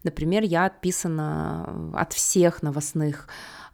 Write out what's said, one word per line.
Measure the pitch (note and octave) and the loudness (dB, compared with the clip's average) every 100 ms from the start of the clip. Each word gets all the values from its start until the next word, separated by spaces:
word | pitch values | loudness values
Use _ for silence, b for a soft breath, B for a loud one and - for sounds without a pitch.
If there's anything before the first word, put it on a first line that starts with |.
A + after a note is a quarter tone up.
Например, | F3+ - D#3 G3+ | -6 -2 0 2
я | G#3+ E3 F#3+ | 2 2 2
отписана | - F3+ - F3 D#3+ D3+ D#3 - E2 E2 - - | 0 -2 -2 -2 0 -2 -2 -2 -4 -6 -8 -6
от | - - | -4 -2
всех | - - F#3+ F3 E3+ | 0 2 6 6 4
новостных, | D3+ C#3+ D3 D#3+ D3+ D3 - B B B B | -2 -2 -2 0 0 -2 -8 B B B B